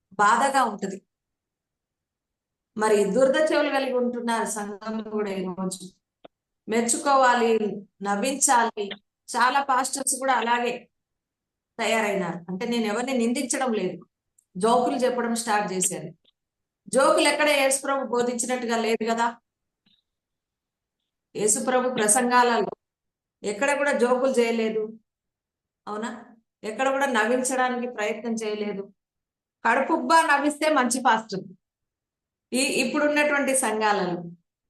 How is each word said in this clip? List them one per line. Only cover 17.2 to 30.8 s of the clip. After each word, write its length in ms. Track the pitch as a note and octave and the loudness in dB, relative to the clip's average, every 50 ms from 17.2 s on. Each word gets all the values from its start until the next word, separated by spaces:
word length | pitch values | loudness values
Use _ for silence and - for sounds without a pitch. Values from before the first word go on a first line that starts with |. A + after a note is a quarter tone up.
| D#4 D4 | 4 2
ఎక్కడ 200 | D4 D4+ D4+ D4 | 2 2 2 2
యేసుప్రభు 580 | C#4+ C#4 C4+ C4+ C4 - - C4+ C4+ C4+ B3+ | 2 2 2 0 0 -2 -2 -4 -4 -4 -4
బోధించినట్టుగా 720 | G#3+ A#3+ A#3+ A#3+ B3 A#3+ A#3 B3 A#3 B3+ A#3+ A#3 A3+ A#3 | -2 -2 -2 0 -2 -2 -4 -4 -4 -4 -4 -2 -2 -2
లేదు 340 | A3+ A3 A3 A3+ - A3 A#3 | 0 0 0 0 -2 0 -2
కదా. 260 | A3+ A3+ A#3+ A#3+ A#3 - _ _ _ _ _ _ _ _ _ _ _ _ _ _ _ _ _ _ _ _ _ _ _ _ _ _ _ _ _ _ _ _ _ _ _ _ _ _ - | 0 0 -2 -2 -4 -8 _ _ _ _ _ _ _ _ _ _ _ _ _ _ _ _ _ _ _ _ _ _ _ _ _ _ _ _ _ _ _ _ _ _ _ _ _ _ -8
యేసుప్రభు 580 | - G#3 G#3+ - C4 A3+ B3+ B3+ B3+ B3 B3+ B3 | -2 0 0 0 0 0 0 0 2 0 0 0
ప్రసంగాలలో 760 | A3+ G#3+ G#3+ - B3+ A#3+ A#3+ B3 B3 B3 A#3+ A#3 A3 F#3+ F3 - _ _ _ _ _ _ _ _ _ _ _ _ _ | 0 2 4 4 2 2 4 4 4 4 4 2 2 0 -2 -6 _ _ _ _ _ _ _ _ _ _ _ _ _
ఎక్కడ 340 | F#3+ G3+ G3+ G3 C#4 C#4 C#4+ | -8 -8 -4 -2 0 0 0
కూడా 160 | C4+ C#4+ C#4+ | 0 0 0
జోకులు 480 | B3+ G#3 A#3+ B3 B3+ A#3+ C4+ C4+ A3 A#3+ | 2 2 2 2 2 2 2 2 2 2
చేయలేదు, 580 | A#3 A#3 A#3 A3+ A3 A3 A3 A3 G#3+ A3 - - _ _ _ _ _ _ _ _ _ _ _ _ _ _ _ _ - G3 | 2 2 2 0 0 0 0 -2 -4 -4 -8 -16 _ _ _ _ _ _ _ _ _ _ _ _ _ _ _ _ -12 -10
అవునా? 360 | G#3 A3 A3+ A#3 A3+ - - - - _ _ _ _ _ - | -8 -6 -6 -8 -8 -12 -18 -20 -20 _ _ _ _ _ -12
ఎక్కడ 260 | G#3+ G#3+ - C4+ C#4 | -10 -4 -2 0 0
కూడా 160 | C4+ C4+ C#4+ | 2 0 0
నవ్వించడానికి 840 | C4 B3 G#3+ G#3+ A3+ B3+ B3+ B3 C4+ C4 C4 B3+ B3 A#3+ A#3 A#3+ A#3 | 0 2 0 2 2 0 0 0 -2 0 0 0 0 0 -4 -6 -6
ప్రయత్నం 420 | - G#3+ G#3 A3 A3 - - A#3 A3+ | -6 -4 -4 -4 -4 -6 -6 -6 -6
చేయలేదు. 580 | A3 A3 G#3 G#3 G#3 G#3 G#3 G3 G3 G3 - _ _ _ _ _ _ _ _ _ _ _ _ _ _ - A3+ | -6 -6 -6 -6 -6 -6 -6 -6 -8 -10 -14 _ _ _ _ _ _ _ _ _ _ _ _ _ _ -2 0
కడుపుబ్బా 540 | A#3+ C4+ - - D#4+ C4 B3 B3+ E4 E4 | 0 2 2 0 -2 -2 2 4 4 4
నవ్విస్తే 460 | D#4+ D#4 C#4+ C#4 C#4 D4 C#4+ - D#4 D#4 | 4 4 2 2 2 -2 -2 0 0 2
మంచి 340 | D4+ C4+ | 2 2